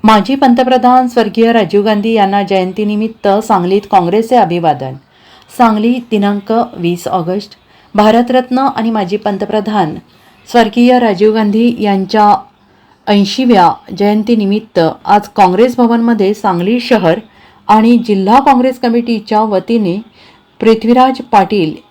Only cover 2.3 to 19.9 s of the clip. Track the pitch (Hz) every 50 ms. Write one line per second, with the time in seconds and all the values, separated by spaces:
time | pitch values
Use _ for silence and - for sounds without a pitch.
2.3 | 202 202 196 190 196 190 185 185 180 214 214 208 208 208 220 220 220 _ - 202
3.3 | 196 208 214 - 214 185 175 180 190 208 202 - - 190 170 170 185 220 226 226
4.3 | 254 240 202 165 175 175 165 160 147 131 135 131 131 135 _ _ _ _ _ _
5.3 | - - _ _ - - 240 226 214 214 214 233 247 247 240 - 226 208 202 202
6.3 | 208 202 196 - 220 233 - - - - 170 170 180 175 - - - 185 165 165
7.3 | 185 208 202 - - _ _ _ _ _ _ _ - 202 208 214 220 233 240 240
8.3 | 254 247 247 - 247 262 269 269 262 - 220 226 226 214 190 175 202 208 - 208
9.3 | 196 190 208 196 - 214 202 214 214 208 180 151 156 170 _ _ _ _ _ _
10.3 | _ _ _ - - 240 226 214 208 247 240 247 254 247 240 220 196 175 208 220
11.3 | 214 226 214 208 202 220 233 240 240 240 214 208 196 190 190 185 233 214 208 208
12.3 | 202 - - _ _ _ _ _ _ _ _ _ _ _ _ - 208 202 196 196
13.3 | - - 262 240 233 196 175 160 - - _ - 190 175 202 202 208 220 208 226
14.3 | 240 214 202 196 202 214 220 _ _ 185 165 160 - - _ - 202 208 208 -
15.3 | _ - 196 185 180 190 233 254 247 254 240 226 233 233 233 233 233 208 196 190
16.3 | 208 - - 202 180 170 175 196 233 240 240 - 247 214 180 165 170 220 - _
17.3 | _ _ - - _ _ _ - 208 220 220 233 240 233 240 - 208 190 190 196
18.3 | 226 269 269 294 262 247 247 262 254 247 - 240 226 240 233 233 233 208 214 -
19.3 | 240 214 220 214 202 190 190 - 233 233 208 175